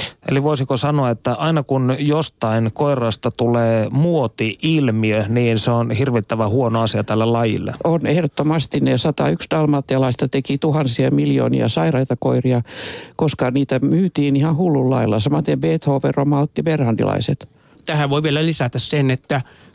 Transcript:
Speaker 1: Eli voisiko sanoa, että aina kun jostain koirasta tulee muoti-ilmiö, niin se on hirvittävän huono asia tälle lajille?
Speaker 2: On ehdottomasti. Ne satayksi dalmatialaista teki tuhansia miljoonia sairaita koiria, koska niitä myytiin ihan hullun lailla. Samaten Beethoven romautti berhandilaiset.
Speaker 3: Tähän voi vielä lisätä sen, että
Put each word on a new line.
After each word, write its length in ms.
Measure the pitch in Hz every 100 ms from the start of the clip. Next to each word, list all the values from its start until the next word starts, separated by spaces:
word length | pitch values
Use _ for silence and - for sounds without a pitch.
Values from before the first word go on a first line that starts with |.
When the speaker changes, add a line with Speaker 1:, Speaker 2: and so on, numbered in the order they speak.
| - - -
Speaker 1:
Eli 140 | 135
voisiko 340 | 143 147 131 131
sanoa, 340 | 143 147 127
että 240 | 113 -
aina 280 | 120 156 160
kun 340 | 135 135 127 131
jostain 720 | 147 151 156 - 113 113 113
koirasta 580 | - 147 135 117 104 120
tulee 580 | - 117 120 113 113 107
muoti-ilmiö, 1300 | 131 165 165 117 - 110 98 156 160 135 110 107 107 104
niin 300 | 120 120 113
se 120 | -
on 200 | 117 117
hirvittävän 600 | 113 139 120 - 113 107
huono 300 | 120 120 113
asia 240 | 113 107
tälle 200 | 101 110
lajille? 500 | 113 117 117 104 98 -
Speaker 2:
On 220 | 165 165 147
ehdottomasti. 760 | 151 151 - 147 160 135 147
Ne 180 | 135 127
satayksi 500 | 160 - 143 165 -
dalmatialaista 800 | 165 151 143 - 131 131 123 135
teki 300 | 135 135 139
tuhansia 520 | 160 151 135 120 131
miljoonia 580 | 139 147 135 123 131 117
sairaita 480 | 113 165 131 131 120
koiria, 440 | 135 127 127 120 113 - - - - -
koska 340 | 156 - 127
niitä 280 | 127 139 131
myytiin 580 | 139 160 185 - 143 139
ihan 200 | 156 156
hullun 340 | 180 139 127
lailla. 300 | 131 110 107
Samaten 400 | 120 147 143 147
Beethoven 540 | 160 160 - 139 139
romautti 480 | 139 143 147 147 -
berhandilaiset. 840 | 156 156 123 110 107 98 - 143 - _ _ - -
Speaker 3:
Tähän 240 | 151 143
voi 120 | 143
vielä 240 | 156 147 160
lisätä 320 | 156 123 131
sen, 320 | - 151 135
että 320 | 127 - 143 - - -